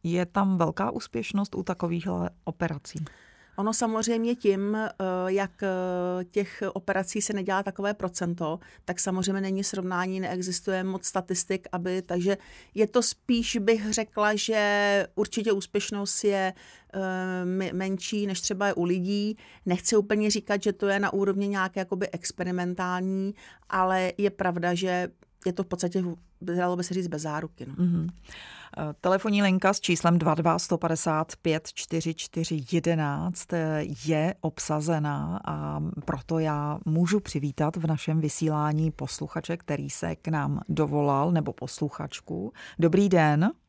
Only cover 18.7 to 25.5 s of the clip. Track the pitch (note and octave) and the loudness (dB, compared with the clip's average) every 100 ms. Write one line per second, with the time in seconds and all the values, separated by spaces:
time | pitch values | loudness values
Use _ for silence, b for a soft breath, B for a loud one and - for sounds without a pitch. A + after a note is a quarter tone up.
18.7 | F3 F3 F#3 F3+ G3+ G#3 A3 B B - | 2 0 0 0 0 -2 -6 B B -2
19.7 | F#3 - G#3+ G#3 G#3+ G#3+ G3+ - G3+ G#3 | 0 4 4 4 2 2 0 0 0 0
20.7 | F#3+ G3+ G3 G3+ G3 G3 G3 G3+ G3+ F#3 | 0 0 2 0 2 0 2 0 0 -2
21.7 | F#3+ F#3 F#3 G3+ E3+ - - F3+ F3+ F3+ | -2 -4 -2 -2 -4 -8 -4 -2 -2 -2
22.7 | F3+ F3+ F3+ F#3 F#3+ F#3+ G#3 B B _ | -2 -2 -2 -2 -2 -4 -6 B B _
23.7 | F#3+ F#3 F#3 F#3 - G3+ G3 F#3 F3 F3 | 0 2 2 0 2 0 2 -2 2 0
24.7 | F3 F#3 F3+ F3+ - _ _ F#3 | 2 2 0 -2 -8 _ _ -4